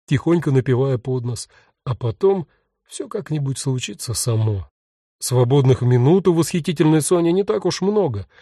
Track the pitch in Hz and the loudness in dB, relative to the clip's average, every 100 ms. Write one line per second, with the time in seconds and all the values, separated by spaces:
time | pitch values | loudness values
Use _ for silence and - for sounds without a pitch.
0 | - 135 - 170 151 135 131 123 135 127 | -2 0 2 0 2 0 0 0 0 -2
1 | 131 127 117 117 - _ _ _ - 117 | -4 -6 -6 -8 -12 _ _ _ -10 -6
2 | 117 - 190 196 - _ _ _ _ - | -6 0 0 0 -4 _ _ _ _ -14
3 | 247 214 139 151 135 131 139 127 - 104 | -10 -8 -6 -4 -4 -4 -4 -4 -6 -12
4 | - 113 - 110 110 101 82 _ _ _ | -8 -6 -2 0 0 -2 -8 _ _ _
5 | _ - - 127 123 143 131 127 123 123 | _ -12 -2 0 4 4 4 4 4 4
6 | 127 190 190 165 160 180 151 160 156 156 | 4 4 4 2 0 -2 -4 0 4 4
7 | 147 180 170 180 202 214 180 - 185 214 | 2 2 2 0 0 -2 -2 -2 -2 0
8 | 170 104 92 _ | 0 -4 -10 _